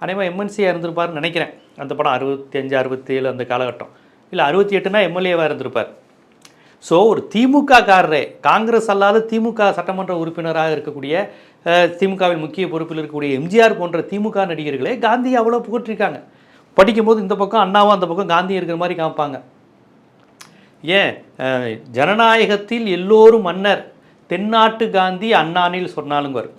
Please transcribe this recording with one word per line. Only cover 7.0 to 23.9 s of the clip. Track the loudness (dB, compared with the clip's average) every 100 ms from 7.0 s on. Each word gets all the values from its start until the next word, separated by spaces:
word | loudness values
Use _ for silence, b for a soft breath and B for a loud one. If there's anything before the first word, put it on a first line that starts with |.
| 4
ஒரு | 2 -2 0
திமுககாரரே, | 4 4 6 4 6 4 4 0 -2 -2
காங்கிரஸ் | 2 2 2 0 2
அல்லாத | 2 4 2 0
திமுக | -2 -2 0 0
சட்டமன்ற | 0 -4 -6 -4 -4
உறுப்பினராக | -4 -6 -4 -2 -2 -2
இருக்கக்கூடிய, | -6 -10 -4 -4 -4 B B B 0
அ, | 2 2 0
திமுகவின் | -4 0 -2 -2
முக்கிய | -6 -6 -4
பொறுப்பில் | -4 -6 -8
இருக்கக்கூடிய | -8 -6 -4
எம் | -4 -2
ஜி | 4
ஆர் | 4 4
போன்ற | -4 -4
திமுக | -4 -4 -4 -2 -4
நடிகர்களே | -4 -6 -4 -4 -2
காந்தியை | 0 0 0 0
அவ்வளோ | 0 -2 -4
புகற்றிருக்காங்க. | -8 -6 -4 -4 -6 -18 b b b b
படிக்கும்போது | 2 4 4 2 2
இந்த | 0 -4
பக்கம் | -2 0
அண்ணாவும் | 2 4 4
அந்த | 2 0
பக்கம் | -4 -2
காந்தியும் | 0 0
இருக்கிற | -4 -4 -4
மாதிரி | -4 -4
காமிப்பாங்க. | -6 -4 -6 -6 -16 _ _ _ _ _ _ _ _ _ B B B B
ஏன், | 0 2 2 -2 -14 -8
அ, | -4 -2 -4 -8 -8
ஜனநாயகத்தில் | -2 0 4 4 4 4 0 -2 -4 -2
எல்லோரும் | -2 2 8 8 8
மன்னர், | 2 -2 0 0 -4